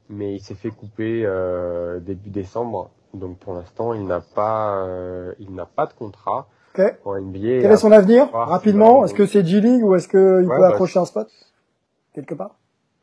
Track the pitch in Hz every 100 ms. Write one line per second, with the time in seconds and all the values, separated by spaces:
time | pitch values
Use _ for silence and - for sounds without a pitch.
0 | _ 104 101 101 101 98 113 110 104 -
1 | 110 113 107 92 92 90 87 87 87 90
2 | 87 92 101 101 92 113 120 104 87 _
3 | _ 98 92 90 - 87 87 - 113 113
4 | 95 87 - - 107 110 107 98 92 92
5 | 90 90 90 - 98 92 87 - 151 -
6 | 110 - - 117 - _ _ - 202 -
7 | 101 98 95 95 110 127 120 214 220 214
8 | 190 240 285 117 - 180 214 202 220 262
9 | 196 - 202 202 165 202 226 254 214 180
10 | 175 190 190 185 180 131 185 208 180 190
11 | 170 214 220 _ _ _ _ _ _ _
12 | _ - 139 160 196 _ _ _ _ _